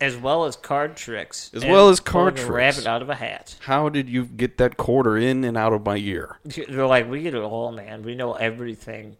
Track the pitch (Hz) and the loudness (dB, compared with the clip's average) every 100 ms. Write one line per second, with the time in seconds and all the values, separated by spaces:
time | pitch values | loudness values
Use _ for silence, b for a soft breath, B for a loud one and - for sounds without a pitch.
0 | 139 120 131 165 151 - - 143 156 156 | -4 -4 -2 0 -2 -6 -4 -4 -4 -8
1 | 117 107 - - - 117 135 196 196 180 | -10 -10 -10 -14 -12 -6 4 10 10 8
2 | - 175 185 131 120 120 135 139 113 120 | 2 2 2 0 -2 2 2 2 -2 -4
3 | 131 127 113 98 - - 135 139 151 143 | -4 -8 -8 -10 -16 -14 -2 0 2 -2
4 | 127 127 123 113 123 - 123 - - 131 | -2 -4 -4 -2 -2 2 0 0 0 2
5 | 120 107 127 131 127 113 113 107 104 104 | 4 2 2 2 0 0 0 0 0 -2
6 | 101 85 - - 151 160 143 135 131 127 | -2 -6 -8 -14 -14 -12 -8 -2 4 4
7 | 117 143 165 123 104 113 117 110 104 110 | 2 -4 -6 -6 -4 -6 -6 -10 -14 -14
8 | 110 127 120 110 113 117 120 107 113 110 | -12 -8 -6 -2 -4 -4 -10 -12 -14 -16
9 | 107 | -16